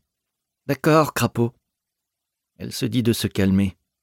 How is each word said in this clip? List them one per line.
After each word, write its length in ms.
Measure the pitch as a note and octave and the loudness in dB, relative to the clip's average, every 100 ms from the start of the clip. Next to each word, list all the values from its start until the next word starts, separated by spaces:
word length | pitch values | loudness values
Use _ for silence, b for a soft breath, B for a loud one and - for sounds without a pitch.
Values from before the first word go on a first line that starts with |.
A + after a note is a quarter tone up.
| _ _ _ _ _ _ - | _ _ _ _ _ _ -6
D'accord, 480 | C#3 D#3+ D#3 C#3+ | -2 2 2 2
crapaud. » 400 | - A#2+ - A#2 - _ _ _ _ _ _ _ _ _ - | 0 -2 0 -4 -4 _ _ _ _ _ _ _ _ _ -16
Elle 140 | A#2+ | -12
se 160 | - B2+ | -6 -4
dit 160 | A#2+ | 0
de 100 | A2+ | 0
se 140 | G#2+ G2+ | 0 -2
calmer. 500 | - G2 F#2+ G2 - _ _ | 0 2 2 0 -4 _ _